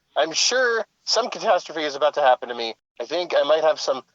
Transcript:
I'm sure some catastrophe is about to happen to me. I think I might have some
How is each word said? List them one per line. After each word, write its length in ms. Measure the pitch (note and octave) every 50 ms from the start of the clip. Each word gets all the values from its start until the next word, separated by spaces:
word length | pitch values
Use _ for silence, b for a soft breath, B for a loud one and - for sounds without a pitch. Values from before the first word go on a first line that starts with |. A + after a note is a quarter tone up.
| _ _ -
I'm 180 | C3+ D3 D#3+ D#3+
sure 520 | - - - A#3+ B3+ C4 A#3+ A#3 A3+ G#3 - _ _ _
some 260 | - - A#3 A#3 A#3
catastrophe 540 | - F3+ D#3+ A3 G3+ F3+ - - D#3 E3 D#3
is 120 | C#3+ C3+
about 200 | C#3 C#3+ D3 C#3
to 60 | D3
happen 280 | C#3+ C3 B2+ - - A#2+
to 60 | B2
me. 200 | A#2+ A#2 A2+ A2 _ _ _ _ -
I 60 | B2
think 280 | A#2 C#3+ E3+ F3+ E3 C#3+
I 80 | C#3 C#3+
might 200 | C#3+ D3+ D#3+ D#3
have 160 | D#3 D3+ C#3+
some 220 | - - C#3 C3 - _ _